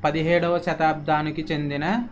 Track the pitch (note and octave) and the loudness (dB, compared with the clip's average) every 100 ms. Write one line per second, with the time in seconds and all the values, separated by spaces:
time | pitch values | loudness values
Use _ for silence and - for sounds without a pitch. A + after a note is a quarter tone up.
0 | D#3 D#3 D#3+ F3 E3+ F3 F3 D#3+ D#3+ D3+ | 0 0 2 2 4 0 0 0 2 0
1 | D3 D3+ D3+ D3+ D#3 D#3 D3 C#3+ D#3 A3+ | 0 0 0 -4 -4 -2 -2 -2 0 -2
2 | A#3+ | -2